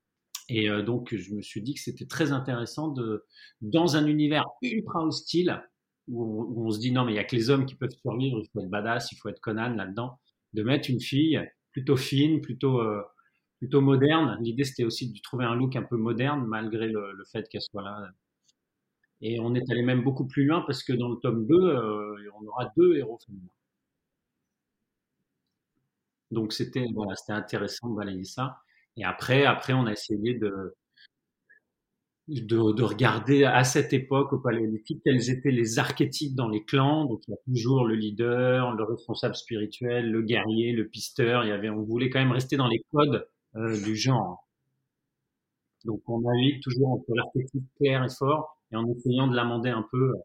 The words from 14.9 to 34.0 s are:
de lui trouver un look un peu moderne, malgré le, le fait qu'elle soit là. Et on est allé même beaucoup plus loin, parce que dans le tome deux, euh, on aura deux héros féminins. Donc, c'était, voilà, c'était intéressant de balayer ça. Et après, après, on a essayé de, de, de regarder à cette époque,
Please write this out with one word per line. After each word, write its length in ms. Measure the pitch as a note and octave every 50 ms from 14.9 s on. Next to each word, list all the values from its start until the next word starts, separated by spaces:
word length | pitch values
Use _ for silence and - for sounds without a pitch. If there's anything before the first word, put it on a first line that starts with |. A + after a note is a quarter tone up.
| - - C3+ C3
de 40 | -
lui 80 | G2+
trouver 240 | - - - B2 B2+
un 80 | A#2 A#2
look 220 | A#2+ C3 C3 C3
un 80 | C3+ -
peu 120 | - B2
moderne, 480 | A#2 A2 A#2 A#2 A2 C3 C#3+ D3 C#3+ B2+ A2
malgré 400 | A2 A2 A2+ A2 A2 A2 A2+ A2+
le, 240 | A2 G#2 G2+ G2 G2
le 100 | F#2+ F#2+ -
fait 160 | - A2+ G#2 -
qu'elle 120 | - G#2
soit 220 | - - - G2+ G2
là. 260 | G2 G#2 G#2 G2+ F#2 F#2 _ _ _ _ _ _ _ _ _ _ _ _ _ _ _ _ _ _ _ _ _
Et 180 | A2 A2 A#2 A#2
on 140 | A2+ A#2 B2
est 160 | B2+ B2+ -
allé 140 | A#2 A#2+ A#2+
même 200 | B2+ B2+ B2+ A#2
beaucoup 220 | C#3 C3+ - C#3
plus 200 | C3 - C#3+ C#3
loin, 180 | C#3 D#3+ F3 -
parce 160 | - C3 -
que 120 | - - C3
dans 160 | A#2 A#2+ B2
le 80 | A#2 A#2
tome 240 | - B2+ A2+ A2+ A2
deux, 100 | A2 D#3+
euh, 760 | F3+ F#3 F3+ D3 B2 A2+ G#2+ G#2 G#2 G#2 G#2 G#2 G#2 G#2 G#2 G#2 G#2+
on 60 | G#2+ G#2+
aura 260 | G#2+ B2 B2 A2 -
deux 220 | D#3+ F3 F3+ E3+ C#3+
héros 220 | B2+ A2 A#2 - -
féminins. 240 | - G2+ F#2+ F2+ F2+ _ _ _ _ _ _ _ _ _ _ _ _ _ _ _ _ _ _ _ _ _ _ _ _ _ _ _ _ _ _ _ _ _ _ _ _ _ _ _ _ _ _ _ _ _ _ _ _ _ _ _ _ _ _ _ _
Donc, 200 | A#2 A2+ A2 G#2+
c'était, 360 | - - C3 C3 - B2+ B2+ A#2 G#2+
voilà, 200 | G#2+ G#2+ G2 F#2+
c'était 180 | - - - G#2
intéressant 560 | G#2+ G#2 - - G#2 G2+ G2 - - - A#2+
de 60 | A2+
balayer 280 | G#2 G#2 G2+ F#2+ F#2 F#2+
ça. 340 | - - - B2+ C#3 C#3 - _ _ _ _ _ _ _ A2+
Et 60 | F#2+
après, 420 | F#2 F#2 - - - C3 C#3 C#3+
après, 280 | C3 A2+ - - - B2+
on 120 | C3 B2
a 60 | A2
essayé 420 | G#2 - - - A2 G2+ G#2+ A#2+ B2
de, 420 | A2+ G#2+ G2+ G2 F#2+ F#2+ F#2 - _ _ _ _ _ - - _ _ _ _ _ _ _ _ _ _ _ _ _ _ _ _ _ _ _ _ _ _ _ -
de, 440 | D3+ B2+ A2 G#2 A#2 A#2 A2+ G#2+ G#2
de 100 | A2 A#2
regarder 600 | G#2 - G#2+ B2+ A2+ G#2+ - G#2 C3 C#3 C#3 C#3
à 200 | B2+ A#2+ A#2+ C3+
cette 300 | C3 - D#3 C3+ - C#3
époque, 400 | B2+